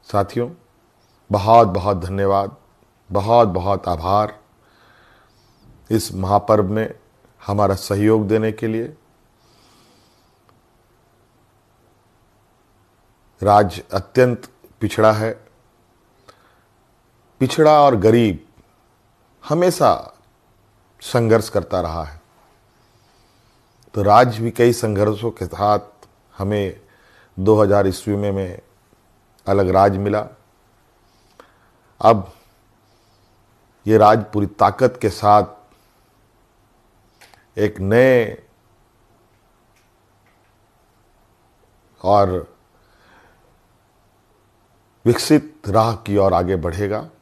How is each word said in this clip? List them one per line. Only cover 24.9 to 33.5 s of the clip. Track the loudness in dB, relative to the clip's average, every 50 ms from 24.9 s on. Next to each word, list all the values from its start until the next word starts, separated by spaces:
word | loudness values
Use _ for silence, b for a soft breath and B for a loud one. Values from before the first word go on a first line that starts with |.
| -2 0 0 0 -2 -4 -8 -10
के | -8 -8 -12
साथ | -12 -6 -4 0 0 0 0 -2 -10 _ _ -20 _ _ _ _ _ _
हमें | -8 -6 -4 -4 -4 -4 -6 -8 -14 _ b b b b b b b b b b
दो | -2 2 2 4 4
हज़ार | 4 4 2 2 2
ईस्वी | 0 -2 -4 -8 -6 -6
में, | -4 -4 -4
में | -4 -6 -8 -10 -12 -18 _ _ _ _ _ _ _ _ _ _ _ _ _ _ _ _ _
अलग | -2 0 0 0 2
राज | 2 4 4 2 2
मिला। | 0 -4 -4 -4 -4 -6 -8 -18 _ _ _ _ _ _ _ _ _ _ _ _ _ _ _ b b b b b b b b b b b b b b b b b _
अब | 4 4 4 4 0 -10 b b b b b b b _ _ _ _ _ _ _ _ _ _ _ _ _ _ _ _ _